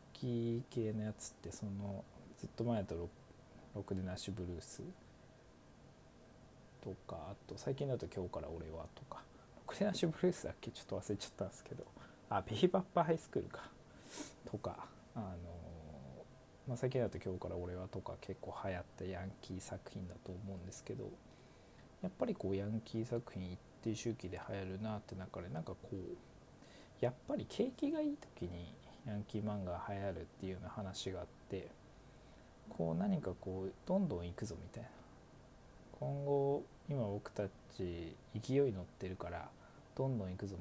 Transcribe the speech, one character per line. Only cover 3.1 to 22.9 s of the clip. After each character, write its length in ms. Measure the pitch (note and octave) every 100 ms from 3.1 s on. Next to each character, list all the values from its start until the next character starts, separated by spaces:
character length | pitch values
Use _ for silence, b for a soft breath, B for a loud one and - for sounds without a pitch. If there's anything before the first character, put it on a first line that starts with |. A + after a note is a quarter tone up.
| - - - - - -
ろ 80 | -
く 120 | F#2+
で 80 | F#2+
な 140 | F#2 F#2
し 140 | -
ブ 120 | F#2+
ル 160 | F2+ E2+
ー 20 |
ス 220 | - - E3+ F#3 - - - - - - - - - - - - - - - - - -
と 80 | - F#2 -
か、 80 | E2+ D#2
あ 40 | G#2 -
と 60 | F#2+
最 180 | -
近 140 | C3+ C#3+
だ 80 | B2
と 100 | -
「今 100 | -
日 60 | F2+
か 100 | -
ら 80 | D#2
俺 220 | E2 D#2
は」 160 | D#2+ -
と 80 | - -
か、 80 | - - B B -
ろ 60 | -
く 100 | -
で 80 |
な 80 | G3+
し 140 | E3+ E3+
ブ 60 | D#3+
ル 80 | F3+
ー 20 |
ス 120 | F3
だ 60 | -
っ 40 | -
け、 100 | -
ち 100 | -
ょ 20 |
っ 40 | -
と 140 | F#2+
忘 100 | -
れ 60 | G2+
ち 80 | -
ゃ 20 |
っ 40 |
た 120 | - F#2+
ん 20 |
で 60 |
す 100 | -
け 100 | -
ど、 100 | E2 - - B B -
あ 120 | G2+ -
「ビ 100 | G#2+
ー 140 | F3+
バ 100 | F#3+
ッ 20 |
プ 180 | F#3 -
ハ 120 | D#3+
イ 60 | D#3+
ス 100 | -
ク 120 | -
ー 20 |
ル 60 | -
か」 220 | - - - - B B B B B -
と 60 | G#2
か、 280 | F#2+ - - - -
あ 60 | A#2
の 60 | G2+
ー、 20 | F2 F2 E2+ E2 E2 D2+ C#2+ C2+ C2 - - - - -
ま 60 |
あ、 20 | A#2+
最 120 | C3
近 120 | C3
だ 100 | A2
と 80 | F#2
「今 160 | F#2+
日 60 | F#2
か 80 | F2+
ら 80 | F2
俺 180 | F2+
は」 140 | F2+ F#2
と 100 | F#2+
か 160 | - -
結 160 | - F#2+
構 140 | - -
流 80 | G2
行 80 | F2+
っ 20 | F2 -
た 80 |
ヤ 160 | F#2 F2+
ン 100 | F#2+ -
キ 120 | -
ー 60 | F#2
作 300 | - F#2 -
品 180 | - F#2
だ 60 | F2+
と 80 | -
思 80 | F2+ G2
う 20 | F#2+
ん 80 |
で 80 | F2+
す 120 | -
け 100 | -
ど、 160 | A2 G#2 - - B B B B B B -
や 60 | F#3
っ 40 | -
ぱ 80 | A#3+
り 80 |
こ 160 | F#3+ F#2+
う 60 | F#2+
ヤ 80 | G2+
ン 140 | A2
キ 140 | -